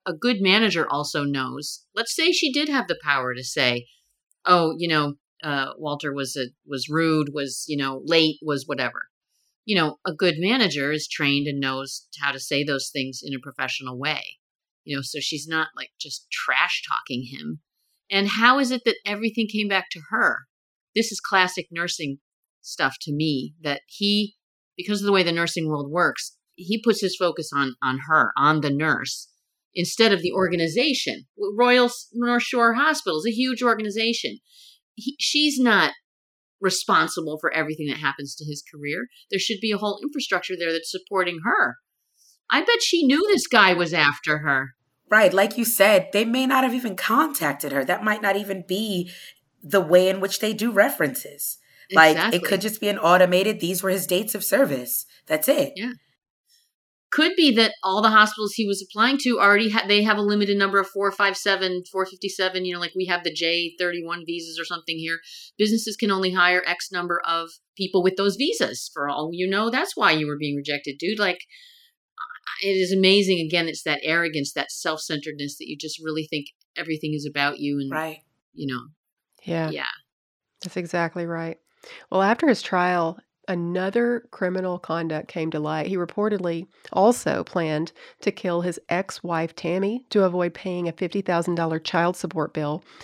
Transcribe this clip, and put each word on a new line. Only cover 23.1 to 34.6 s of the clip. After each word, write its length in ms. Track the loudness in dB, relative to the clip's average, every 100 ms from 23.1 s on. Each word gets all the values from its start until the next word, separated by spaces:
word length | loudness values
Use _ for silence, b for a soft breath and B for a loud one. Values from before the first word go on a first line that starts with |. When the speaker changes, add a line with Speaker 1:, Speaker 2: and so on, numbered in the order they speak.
Speaker 1:
me, 440 | -2 0 0 -4 -8
that 180 | -6 -6 -8
he, 480 | -2 2 2 0 _ _ _ _ -10
because 240 | -4 -2
of 40 | 2
the 40 |
way 120 | 4
the 80 | 4
nursing 360 | 2 0 -2 -2
world 220 | -2 -2
works, 460 | 0 0 0 -8 -14 _
he 260 | -12 -4 -2
puts 220 | 2 2
his 140 | 0 0
focus 340 | -2 -2 -4 -2
on, 180 | -2 -2
on 200 | -4 -4 2
her, 240 | 4 4 4
on 240 | 4 4
the 80 | 2
nurse, 600 | 0 0 0 -2 -10 -14 _ _ _ _
instead 400 | -4 -2 4 4
of 80 | 4
the 100 | 0
organization. 920 | 0 0 2 0 2 2 0 -4 -6 -10 -8
W-, 180 | -4 2
Royal 280 | 4 6 4
S-, 240 | 0 -10
North 300 | -4 0 0
Shore 320 | 0 2 2 4
Hospital 420 | 2 0 -2 -2
is 80 | 0
a 60 |
huge 300 | 0 0 2
organization. 720 | 2 2 -2 -2 -2 -2 -4 -8 _ b